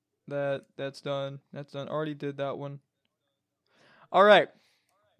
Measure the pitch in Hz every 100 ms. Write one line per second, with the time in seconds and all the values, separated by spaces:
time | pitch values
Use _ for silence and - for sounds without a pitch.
0 | _ _ - 143 139 135 - - 139 -
1 | 143 139 139 139 _ 143 143 139 135 151
2 | 156 147 143 139 139 139 143 143 _ _
3 | _ _ _ _ _ _ _ _ - -
4 | - 180 208 190 135 _ _ _ _ _
5 | _